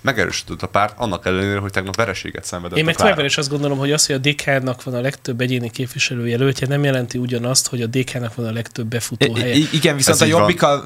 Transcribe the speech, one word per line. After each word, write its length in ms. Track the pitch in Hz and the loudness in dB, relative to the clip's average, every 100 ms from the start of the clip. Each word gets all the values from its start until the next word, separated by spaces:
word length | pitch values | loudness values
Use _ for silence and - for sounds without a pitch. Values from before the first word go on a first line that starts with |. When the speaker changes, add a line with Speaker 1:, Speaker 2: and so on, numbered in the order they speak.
Speaker 1:
megerősödött 600 | 131 110 90 - - 85 | -2 0 0 -2 -8 -8
a 40 | 95 | -2
párt, 280 | 101 104 - | 0 0 -2
annak 300 | 117 87 92 | -4 -2 0
ellenére, 320 | 92 101 101 | 0 0 0
hogy 120 | 98 | -2
tegnap 260 | 95 95 - | -4 -4 -2
vereséget 480 | 113 - 80 - | 0 -2 -6 -10
szenvedett 320 | - 90 87 87 | -8 -8 -4 0
Speaker 2:
Én 60 | |
Speaker 1:
a 40 | 160 | 0
Speaker 2:
meg 80 | |
Speaker 1:
Klára. 160 | 165 202 | 4 4
Speaker 2:
továbbra 180 | 151 139 | 4 0
is 80 | 156 | 0
azt 100 | 139 | -2
gondolom, 300 | 147 143 139 | 0 0 0
hogy 140 | 139 | 2
az, 140 | 151 - | 2 2
hogy 80 | |
a 40 | 135 | 2
D 160 | 143 | 2
K-nak 480 | 143 - 135 131 120 | 0 0 0 0 -4
van 120 | 135 | -4
a 60 | 123 | -2
legtöbb 400 | 131 - - 120 | -2 -4 -6 -2
egyéni 300 | 127 127 117 | 0 0 -2
képviselőjelöltje, 960 | - 123 135 - 123 117 117 135 131 131 | -6 -6 -2 -4 -2 -2 2 2 2 0
nem 180 | 143 | 2
jelenti 340 | 143 131 120 123 | 2 0 -2 -2
ugyanazt, 500 | 123 120 120 131 - | -2 -2 0 -2 -4
hogy 140 | 123 | -4
a 40 | 113 | -2
D 180 | 131 | -2
K-nak 300 | 123 123 120 | -2 -4 -6
van 120 | 120 113 | -6 -6
a 60 | |
legtöbb 340 | 113 110 - 110 | -6 -8 -8 -6
befutó 400 | 120 - 120 147 113 | -4 -6 0 0 2
Speaker 3:
I-, 40 | |
Speaker 2:
helye. 140 | 123 | 2
Speaker 3:
i-, 140 | 135 156 | 2 2
igen, 240 | 160 156 143 | 2 2 2
viszont 200 | - 151 | 2 4
Speaker 1:
Ez 60 | |
Speaker 3:
a 40 | 156 | 4
Speaker 1:
így 60 | |
van. 80 | 165 | 6
Speaker 3:
Jobbikkal 420 | - - 156 139 | 4 4 4 2